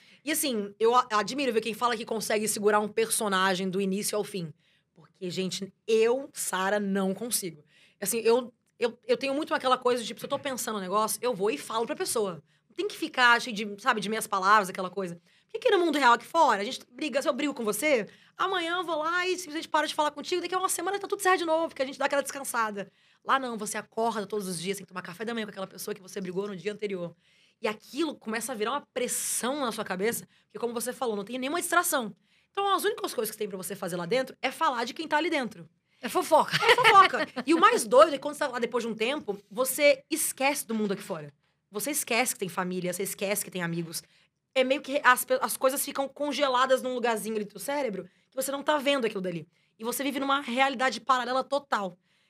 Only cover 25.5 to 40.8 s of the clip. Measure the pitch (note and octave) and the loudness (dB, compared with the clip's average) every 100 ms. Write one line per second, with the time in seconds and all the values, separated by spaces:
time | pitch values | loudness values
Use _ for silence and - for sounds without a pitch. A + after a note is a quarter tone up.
25.5 | G3 F#3+ - - G#3+ F#3 G#3 F#3 F3 G#3 | -8 -10 -10 -10 -10 -10 -10 -6 -6 -6
26.5 | F#3+ F#3+ G#3 G#3 F#3 E3+ - _ _ _ | -6 -8 -6 -6 -6 -8 -12 _ _ _
27.5 | _ A3+ G#3+ - B3+ D#4+ A#3 A3 A3 A3 | _ -6 -6 -8 -4 -4 -4 -6 -6 -6
28.5 | A#3 A3 C#4+ C#4+ - A#3+ - - - A#3 | -4 -2 -4 -6 -4 -4 -2 -4 -2 -2
29.5 | D4 B3 A3 G3+ F#3 G#3+ A3+ - _ _ | -2 -2 -4 -4 -2 -2 -2 -8 _ _
30.5 | - A#3+ A#3 A3+ - B3+ G#3 G3+ B3+ C4 | -6 -6 -4 -6 -4 -4 -4 -6 -6 -2
31.5 | E4+ - E4+ F4 C#4+ G#3+ - _ _ _ | -2 0 2 2 0 -2 -8 _ _ _
32.5 | - G4+ F#4 F4+ A#4 F#4+ - A3 - G#3 | -2 2 2 2 -2 -4 -4 -4 -4 -6
33.5 | F#3+ F#3 G3 F#3+ F3 E3+ B3 B3+ - C4 | -6 -8 -8 -6 -4 -2 -2 -2 -4 -6
34.5 | C4 D#4+ A#3+ A#3+ - D#4 D4+ E4+ D#4 A#3+ | 0 0 0 -4 -6 0 0 2 0 -2
35.5 | - D#3 _ _ _ A#3+ E4 E4+ D4+ G#3+ | -8 -20 _ _ _ -4 -2 4 6 6
36.5 | - A4 A#4+ A4 G4+ F#4 - D4+ - B3+ | 2 4 6 8 10 8 4 -4 -4 0
37.5 | E4 G4+ A#4+ A#3 B3 D#4+ C#4 D4 D4 D4 | 6 6 4 6 8 8 6 -4 -4 -4
38.5 | A#3+ A#3 A#3+ A3+ A3 A3+ D4 - G3 - | -2 -2 -2 -4 -2 -2 -2 -6 -8 -8
39.5 | G3+ C4 C#4 D4 C#4 - D#4 - - C4+ | -4 -2 4 4 4 0 -2 -2 0 0
40.5 | C#4+ - A3+ | 0 -2 -2